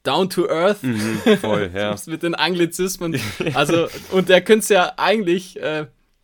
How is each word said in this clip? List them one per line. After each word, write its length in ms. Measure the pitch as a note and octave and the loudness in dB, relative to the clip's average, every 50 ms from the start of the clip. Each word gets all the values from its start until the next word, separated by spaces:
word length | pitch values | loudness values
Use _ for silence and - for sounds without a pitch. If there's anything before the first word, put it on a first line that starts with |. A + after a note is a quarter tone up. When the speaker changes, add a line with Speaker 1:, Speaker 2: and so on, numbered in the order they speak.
Speaker 1:
down 280 | _ C3 C3+ D#3+ F#3+ F#3 | _ 0 0 0 0 0
to 200 | - F#3 F3 - | 0 -2 0 0
earth. 340 | D3+ D#3+ E3 G3+ G#3 G3+ - | 0 2 2 0 0 0 -2
Speaker 2:
Mhm, 360 | C3 A#2 G#2+ G#2+ A2 A2+ G#2+ - A#3 G#3 - | -4 -2 -2 -2 -2 -4 0 2 2 2 4
voll, 320 | - A2 G#2 G#2 G2+ F2+ | 2 -2 0 -2 -2 -4
Speaker 1:
<laughs> 40 | F2 | -4
Speaker 2:
ja. 200 | G2 G#2 G#2 G#2 G#2 - | -4 -2 -2 -4 -6 -8
Speaker 1:
Mit 160 | - D#3+ D#3 E3+ | -10 -8 -4 -4
den 120 | E3+ E3+ | -4 -2
Anglizismen. 800 | - D3+ E3 F#3 F3 E3+ E3 - - F3+ F#3+ F#3 - F3 E3 D#3+ B2+ G#2+ G#2 - | 0 0 0 2 0 0 -2 0 -4 -4 -4 -4 -6 -6 -4 -4 -4 -6 -6 -8
Speaker 2:
<laughs> 180 | - - E3+ C3 | -6 -6 -2 0
Speaker 1:
Also, 340 | C#3 D3 C#3+ E3 E3+ D#3+ - - - - - | 0 0 2 2 0 0 -2 -6 -14 -10 -2
und 160 | F#3 F#3 F3 | 0 0 4
der 140 | F3+ F#3 F3+ | 4 4 4
könnt's 260 | F#3 - A3 A3 G#3 | 6 4 4 4 4
ja 260 | - G#3 F#3 F3+ D#3 - | 4 4 4 4 0 -2
eigentlich, 600 | - C#3+ F3+ G#3 A3+ G#3 E3+ F3 F#3+ F#3 - - - | -2 0 2 2 2 2 0 0 -2 -2 -10 -14 -8
äh, 260 | - D3+ D#3 D3+ D3+ B2+ _ _ _ _ _ _ | -6 -4 -4 -4 -6 -10 _ _ _ _ _ _